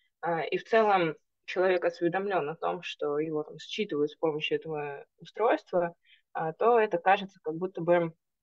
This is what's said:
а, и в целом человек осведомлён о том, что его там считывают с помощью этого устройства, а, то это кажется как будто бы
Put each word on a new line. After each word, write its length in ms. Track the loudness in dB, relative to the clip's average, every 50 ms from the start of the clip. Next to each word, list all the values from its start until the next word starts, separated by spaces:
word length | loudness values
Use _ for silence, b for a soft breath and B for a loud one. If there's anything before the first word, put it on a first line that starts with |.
| _ _ _ -8
а, 200 | -4 -2 -2 -2
и 160 | -2 -4 -4 -6
в 60 | -2
целом 520 | 2 2 4 4 4 4 2 2 0 -2 -6 _ _ _ _ -14
человек 380 | -8 -2 0 2 2 2 2 0
осведомлён 640 | -2 -2 0 -2 0 0 0 -2 -2 -2 -2 -2 -2
о 60 | -6
том, 260 | -4 -4 -4 -4 -4
что 360 | -6 -10 -8 -6 -4 -2 -2 -2
его 240 | -2 -2 -4 -6 -6
там 140 | -8 -12 -16
считывают 520 | -12 -10 -6 -6 -4 -2 0 0 0 -2
с 60 | -2
помощью 420 | -2 -2 -2 -2 -2 -4 -2 -4 -4
этого 460 | -4 -6 -8 -6 -6 -8 -10 -12 -16 _ _ -20
устройства, 760 | -20 -14 -4 0 2 2 2 0 -2 -2 -2 0 0 0 -4 _ b b b b b _
а, 200 | -6 -4 -4 -4
то 260 | -2 2 4 6 6 6
это 180 | 4 2 0 0
кажется 400 | 4 4 4 4 2 -8 _ _
как 140 | -8 -8 -6
будто 240 | -4 -6 -6 -4 -4
бы 320 | 2 4 4 4 4 0 -6 _ _ _ _ _